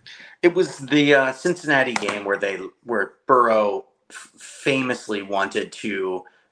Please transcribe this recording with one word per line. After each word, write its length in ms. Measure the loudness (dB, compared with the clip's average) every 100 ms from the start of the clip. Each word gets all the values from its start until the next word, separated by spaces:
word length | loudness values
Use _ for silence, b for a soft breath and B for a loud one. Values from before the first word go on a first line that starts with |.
| B B B B
It 100 | 2
was 260 | 2 -2 -4
the, 360 | 0 2 6
uh, 180 | 6 4
Cincinnati 640 | -2 -2 -2 0 2 2
game 300 | -2 -4 -4
where 140 | -4 -2
they, 200 | -2 -4 -10 -16
where 300 | -6 -4 -4 _ 2
Burrow 600 | 4 6 4 2 -2 -8 _ _
f-, 220 | -20 -20 _
famously 840 | -20 -6 -2 0 -2 -4 -4 -6
wanted 480 | -4 -2 -2 -4 -6
to 520 | -8 -8 -4 -4 -6 b b b